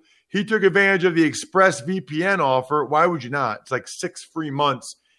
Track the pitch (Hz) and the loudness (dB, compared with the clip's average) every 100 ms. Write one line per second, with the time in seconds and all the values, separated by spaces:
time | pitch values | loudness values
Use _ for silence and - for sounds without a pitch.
0 | _ _ _ 196 208 214 190 190 196 190 | _ _ _ -4 -2 2 2 4 2 2
1 | 180 165 151 - - 185 185 131 139 190 | 2 2 2 0 -2 4 4 2 -4 -6
2 | - 151 185 190 139 131 127 151 123 151 | -6 -4 -2 0 2 0 0 -2 0 2
3 | 175 165 117 143 123 104 - 127 - - | 2 0 -6 -4 -4 -6 -6 -6 -6 -10
4 | 180 - - 160 151 139 147 120 - - | -10 -10 -14 -10 -6 -2 -2 -2 -8 -20
5 | _ | _